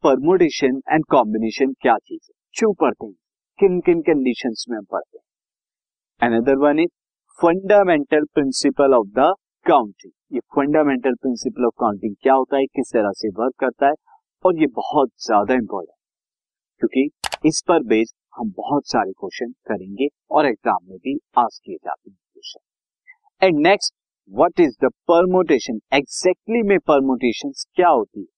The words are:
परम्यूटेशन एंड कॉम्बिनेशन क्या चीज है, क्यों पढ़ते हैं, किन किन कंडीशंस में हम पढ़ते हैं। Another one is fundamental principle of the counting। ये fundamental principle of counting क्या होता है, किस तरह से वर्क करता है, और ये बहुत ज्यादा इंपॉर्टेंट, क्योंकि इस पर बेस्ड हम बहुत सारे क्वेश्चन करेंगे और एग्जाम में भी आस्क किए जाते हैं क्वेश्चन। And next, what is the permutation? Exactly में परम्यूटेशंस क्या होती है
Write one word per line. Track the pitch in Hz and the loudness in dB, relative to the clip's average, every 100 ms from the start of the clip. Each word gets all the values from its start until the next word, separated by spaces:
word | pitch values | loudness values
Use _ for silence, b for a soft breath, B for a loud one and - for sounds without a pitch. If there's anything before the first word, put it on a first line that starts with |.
परम्यूटेशन | 156 131 143 185 170 - 139 135 - | 2 0 2 2 2 0 -2 -4 -2
एंड | 156 151 | -2 2
कॉम्बिनेशन | 143 113 110 110 - 135 131 | 0 0 -2 -4 -2 -4 -2
क्या | 131 113 | -2 -2
चीज | _ - | _ -18
है, | _ _ _ - | _ _ _ -2
क्यों | 220 196 | -2 0
पढ़ते | 147 - 113 | -2 -2 -14
हैं, | 95 _ _ _ _ | -18 _ _ _ _
किन | 196 180 175 | 0 2 0
किन | 170 160 | 0 2
कंडीशंस | 151 127 117 127 110 - | 0 0 -4 -6 -8 -10
में | 113 | -12
हम | 101 | -8
पढ़ते | 95 - - | -8 -8 -20
हैं। | _ _ _ _ _ _ _ _ _ _ 120 | _ _ _ _ _ _ _ _ _ _ 0
Another | 117 123 135 | 0 0 2
one | 147 147 | 2 2
is | 175 _ _ _ _ _ | -2 _ _ _ _ _
fundamental | 170 180 196 208 190 160 143 151 151 - | 0 0 2 4 4 0 2 -2 0 -2
principle | 139 127 139 131 139 127 | -2 0 -2 2 4 4
of | 101 107 | 2 0
the | 147 190 _ _ - | 0 0 _ _ 2
counting। | 147 110 95 95 _ _ | 2 2 -12 -20 _ _
ये | 135 - - | -10 -4 -2
fundamental | 139 151 147 131 131 123 | 0 2 2 2 0 -2
principle | 135 120 127 113 120 | -4 -4 -8 -2 -2
of | - | 0
counting | 117 104 110 101 | -4 -2 -8 -4
क्या | 170 | 2
होता | - - 139 | 2 2 -2
है, | 139 | -2
किस | - 127 | -4 -4
तरह | 120 104 98 | 0 -2 -2
से | 110 95 | -8 -4
वर्क | 123 - | -6 -2
करता | 131 120 139 | -6 0 0
है, | 151 b b _ _ | 0 b b _ _
और | 185 170 | -2 2
ये | 147 117 | 0 -2
बहुत | 101 147 131 _ - | -4 -2 -2 _ -2
ज्यादा | 107 101 | 0 2
इंपॉर्टेंट, | 127 104 101 82 _ _ _ _ _ _ _ _ _ | -2 -2 -10 -12 _ _ _ _ _ _ _ _ _
क्योंकि | - - 139 _ - - 156 | -2 0 -2 _ -12 -2 -2
इस | - - | -2 0
पर | 170 117 | 0 2
बेस्ड | 110 113 _ _ - | 0 0 _ _ -10
हम | 113 92 | -10 -10
बहुत | - 147 - | -4 -4 -2
सारे | 123 98 | -4 -4
क्वेश्चन | 95 95 - 120 127 - | -6 -14 -10 -12 -12 -10
करेंगे | 107 92 101 143 _ _ | -10 -8 -6 -6 _ _
और | 151 147 | 0 0
एग्जाम | 110 120 95 90 | -2 -4 -4 _
में | 92 | -14
भी | 131 143 _ - | -10 -10 _ -2
आस्क | 117 - | -2 -4
किए | - 90 | -18 -14
जाते | - 71 - | -12 -12 -14
हैं | _ _ | _ _
क्वेश्चन। | _ - - _ _ _ _ _ _ _ _ 190 | _ -20 -20 _ _ _ _ _ _ _ _ 0
And | 151 156 | 2 2
next, | 202 - _ _ _ _ | 2 -2 _ _ _ _
what | 98 165 - 160 | 0 0 4 0
is | - 131 | 2 -4
the | - - | -4 0
permutation? | 170 185 185 170 131 - 110 _ 139 | 2 4 2 2 0 0 -10 _ -2
Exactly | 135 - 185 180 - 233 208 | -2 -2 0 -2 -2 -2 2
में | 190 | 0
परम्यूटेशंस | - 143 135 127 123 110 143 135 - | 2 2 2 0 -2 -2 -8 -12 -10
क्या | - 175 | 0 2
होती | 139 104 - | 2 0 -10
है | - | -18